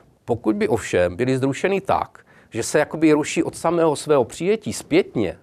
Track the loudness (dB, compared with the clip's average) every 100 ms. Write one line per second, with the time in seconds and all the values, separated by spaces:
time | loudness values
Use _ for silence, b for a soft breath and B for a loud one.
0 | B _ -4 -2 0 0 0 -2 0 0
1 | 0 0 -2 0 -2 -2 -2 -2 0 -2
2 | -2 -10 b b b -8 0 0 0 2
3 | 4 4 2 -2 -4 -4 -2 2 2 0
4 | 2 2 2 -2 -2 -2 -4 -10 0 0
5 | 0 -2 -4 -6